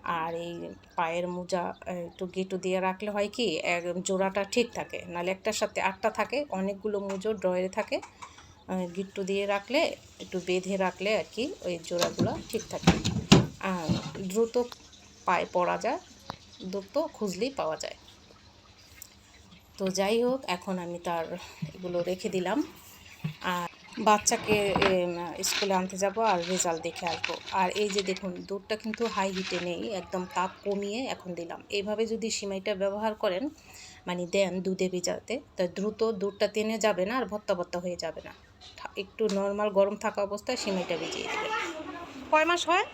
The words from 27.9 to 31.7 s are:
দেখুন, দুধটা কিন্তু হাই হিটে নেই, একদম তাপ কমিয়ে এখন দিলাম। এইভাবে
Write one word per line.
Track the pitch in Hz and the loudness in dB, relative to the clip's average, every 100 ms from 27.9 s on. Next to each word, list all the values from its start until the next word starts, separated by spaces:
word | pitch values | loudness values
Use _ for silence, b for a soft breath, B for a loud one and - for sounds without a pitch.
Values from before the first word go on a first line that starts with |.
| 196 | 2
দেখুন, | 190 185 190 180 180 | 0 -2 -4 -8 -8
দুধটা | 196 - | -8 -4
কিন্তু | 214 220 214 233 | -4 -4 -2 -2
হাই | 208 196 | 0 0
হিটে | 185 185 180 | 0 -2 -2
নেই, | 175 170 226 | -2 -4 -4
একদম | 190 180 185 180 | -6 -4 -6 -2
তাপ | 185 190 - | -2 -2 -2
কমিয়ে | 202 196 202 220 | -4 -2 -2 -4
এখন | 262 175 180 | -4 -6 -8
দিলাম। | 170 170 170 | -8 -8 -10
এইভাবে | - | -2